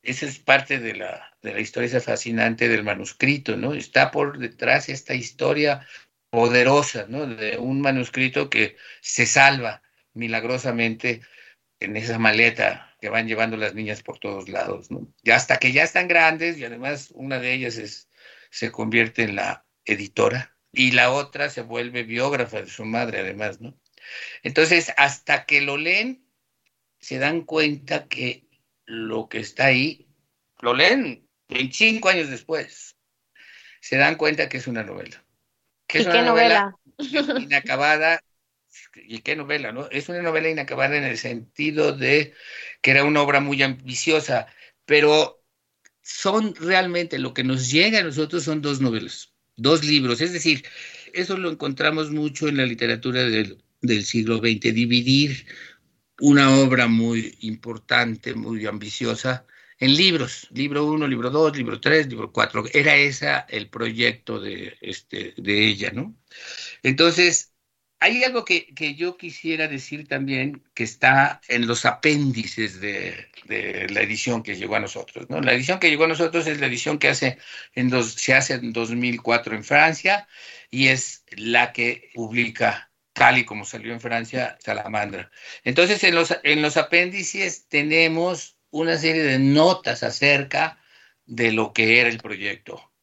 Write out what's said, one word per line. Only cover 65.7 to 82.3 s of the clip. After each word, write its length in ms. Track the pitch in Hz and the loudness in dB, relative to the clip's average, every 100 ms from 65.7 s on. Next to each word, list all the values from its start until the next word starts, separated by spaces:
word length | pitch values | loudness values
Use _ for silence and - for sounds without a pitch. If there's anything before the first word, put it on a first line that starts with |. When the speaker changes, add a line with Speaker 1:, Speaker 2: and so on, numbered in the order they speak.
| 101 95 | 0 -6
Speaker 1:
¿no? 220 | 113 185 - _ - - - - - | -6 -10 -12 _ -20 -16 -14 -16 -4
Entonces, 680 | 131 135 165 165 175 165 - _ _ _ _ _ | -2 4 4 6 4 2 -4 _ _ _ _ _
hay 240 | 180 240 | 2 2
algo 220 | 254 247 | 0 0
que, 280 | - 170 - | 0 -2 -2
que 200 | 139 151 | -8 -6
yo 220 | 143 175 180 | -4 -6 -6
quisiera 500 | 170 160 160 160 156 | -16 -10 -6 -4 -4
decir 400 | 139 - 147 147 | -6 -10 -14 -8
también, 560 | 139 135 131 135 143 _ | -6 -2 -2 -4 -8 _
que 100 | - | -8
está 560 | 113 - 131 135 143 - - | -8 2 4 6 4 0 -4
en 180 | 120 117 | -2 0
los 180 | 117 | 2
apéndices 960 | - - 156 147 139 113 110 - 110 92 | 0 2 0 2 2 0 -6 -6 -6 -6
de, 460 | 101 98 92 92 - - - | -8 -8 -10 -12 -18 -20 -8
de 420 | 104 98 95 95 | -6 -6 -6 -4
la 140 | 101 | -2
edición 420 | 107 110 - 117 | -2 -2 -2 -4
que 100 | 110 | -4
llegó 220 | 92 101 107 | -10 -4 -4
a 40 | |
nosotros, 480 | 104 - - - - | -4 -10 -14 -14 -8
¿no? 120 | - | -2
La 120 | 131 | 0
edición 280 | 123 131 185 | 0 0 2
que 100 | 175 | 2
llegó 140 | 147 | 4
a 40 | 165 | 2
nosotros 380 | 160 165 170 160 | 2 0 0 -2
es 140 | 147 | -2
la 80 | 135 | -2
edición 300 | 123 147 151 | -2 -2 0
que 80 | 147 | 2
hace 300 | 139 135 123 - - - | 2 -2 -4 -16 -18 -12
en 160 | - 127 | -2 0
dos, 220 | 127 113 | 2 0
se 220 | - - | -4 2
hace 200 | 131 135 | 2 2
en 180 | 131 120 | -4 -4
dos 180 | 113 113 | -6 -4
mil 280 | 120 123 117 | -2 -2 -2
cuatro 360 | 117 117 117 110 | 0 0 0 -10
en 80 | |
Francia 640 | - 143 160 156 185 208 - - - - - | 0 4 4 2 0 -2 -4 -20 -20 -20 -10
y 180 | 127 135 | 2 2
es 360 | 131 - - _ 98 | 2 -2 -12 _ -10
la 360 | 110 120 120 | 0 2 2
que 400 | - 120 117 _ | 0 -2 -4 _
publica, 800 | 117 110 | -10 -4